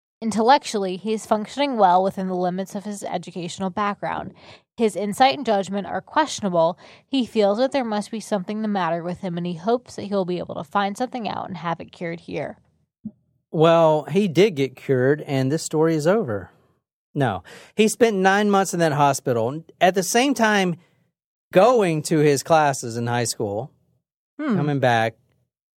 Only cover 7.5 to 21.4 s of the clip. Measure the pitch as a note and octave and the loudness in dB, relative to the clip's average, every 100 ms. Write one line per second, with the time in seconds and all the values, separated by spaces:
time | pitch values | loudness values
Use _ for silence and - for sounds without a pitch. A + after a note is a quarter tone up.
7.5 | G#3 C4 C#4 A#3 G#3 G3+ A3 - G#3 F3+ | 2 0 -2 -2 -4 -6 -8 -4 -4 -4
8.5 | G#3+ A3 G3+ E3 E3+ E3 F3 F#3+ E3+ F3 | -6 -4 -2 0 -2 -4 -6 -6 -6 -6
9.5 | E3 F#3 A#3+ - - G3+ G3+ F3+ F3+ E3+ | -6 -2 -2 -4 -14 -6 -4 -2 -4 -6
10.5 | - - G3+ G3+ G#3 B3+ B3 G#3 - - | -12 -4 -2 -2 -4 -8 -6 -8 -8 -10
11.5 | F3 E3+ E3 - - E3+ E3+ - E3+ C3+ | -10 -8 -8 -10 -12 -10 -10 -10 -8 -8
12.5 | - _ _ _ _ - _ _ _ _ | -12 _ _ _ _ -18 _ _ _ _
13.5 | - E3 E3 D#3+ D3+ D3 F3 G#3 C#3+ A3 | 2 4 6 4 2 0 -2 0 4 2
14.5 | C#3+ C3+ C3 - C3 C3 D3+ D3 C3+ C3 | 2 -4 -4 -2 2 2 0 0 -2 0
15.5 | D#3+ - D#3 D#3+ D#3+ D3+ G#3+ A#2 G2+ - | -2 -4 0 2 2 2 0 0 -6 -8
16.5 | _ _ _ _ _ _ D3 B2+ F#2+ - | _ _ _ _ _ _ -2 -2 -2 -10
17.5 | - - - A3 - A#3 G3 F#3+ G3 G#3 | -20 -12 2 2 4 2 4 2 2 2
18.5 | G3 F#3+ F3 E3 C#3 C#3+ C3+ - A#2 A2+ | 2 0 0 0 4 2 2 -2 -2 -2
19.5 | D3+ - - F3 F#3+ F3+ A#3 C#4 C4 A3 | -6 -12 2 2 2 0 0 2 2 2
20.5 | G#3 F#3 E3 _ _ _ _ _ _ | 4 2 -2 _ _ _ _ _ _